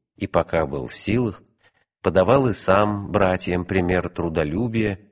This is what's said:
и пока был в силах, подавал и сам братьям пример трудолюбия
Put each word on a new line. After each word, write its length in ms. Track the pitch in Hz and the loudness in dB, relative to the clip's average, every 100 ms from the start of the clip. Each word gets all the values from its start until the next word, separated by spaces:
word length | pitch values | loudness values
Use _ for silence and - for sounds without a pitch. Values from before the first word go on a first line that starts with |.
| _ - | _ -10
и 100 | - | -2
пока 380 | 85 - 82 | 0 0 0
был 220 | 73 69 60 | -2 -4 -8
в 100 | - | -6
силах, 460 | - 117 117 90 _ _ _ _ _ _ | -2 0 -2 -6 _ _ _ _ _ _
подавал 480 | 92 90 92 139 127 | 0 2 4 4 2
и 60 | |
сам 580 | 95 - 98 104 104 95 | 0 2 4 2 -2 -2
братьям 540 | 98 95 92 - 90 87 | 0 0 0 -2 -2 0
пример 420 | 95 87 90 82 | 0 2 0 -2
трудолюбия 920 | - 85 80 76 87 120 113 107 98 - | -4 -4 -2 -2 -2 -2 -2 -2 -4 -12